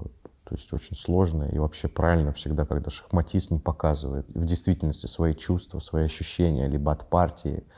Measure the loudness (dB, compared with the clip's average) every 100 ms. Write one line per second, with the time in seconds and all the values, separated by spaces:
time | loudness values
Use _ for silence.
0 | -8 -16 -20 _ -10 -10 -8 -10 -8 -8
1 | 0 2 4 2 0 0 0 0 -4 2
2 | 4 4 2 -2 -2 -2 0 -2 -2 -10
3 | 0 0 2 0 0 -2 -2 0 0 0
4 | -2 -6 -6 -4 0 0 2 2 0 -2
5 | -8 0 0 0 -2 -2 -2 -10 -4 0
6 | 0 -2 -8 2 2 2 0 0 0 -2
7 | 2 2 2 0 -6 -6 -10